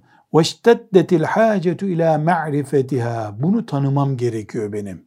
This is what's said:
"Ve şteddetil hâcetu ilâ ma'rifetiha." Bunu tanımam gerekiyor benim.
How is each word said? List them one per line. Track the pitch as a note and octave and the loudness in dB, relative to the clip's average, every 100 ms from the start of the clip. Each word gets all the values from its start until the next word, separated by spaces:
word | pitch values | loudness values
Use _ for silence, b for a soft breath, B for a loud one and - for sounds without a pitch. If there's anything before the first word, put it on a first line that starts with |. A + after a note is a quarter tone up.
| b b b | b b b
"Ve | D3+ | 2
şteddetil | E3 - A#3 A#3 - F#3+ D#3+ F3 | 2 2 2 2 4 2 4 0
hâcetu | D#3 G3 A3+ G3+ E3+ E3 G3 | 0 2 2 2 -2 -2 -2
ilâ | E3 E3 D#3 | 0 2 2
ma'rifetiha." | D#3 F3 D#3 C#3+ C3+ C#3+ B2 C3 A#2 A#2 G#2+ G#2 | 2 0 0 -4 0 0 0 -2 -2 -4 -8 -4
Bunu | D#3 A3+ A3+ | -2 -2 -2
tanımam | C#3+ C#3 C#3 C#3 B2+ | -2 0 0 0 -2
gerekiyor | B2 A2+ G2+ B2 G#2 | -4 -4 -8 -6 -6
benim. | G#2 G2+ F2 | -6 -8 -12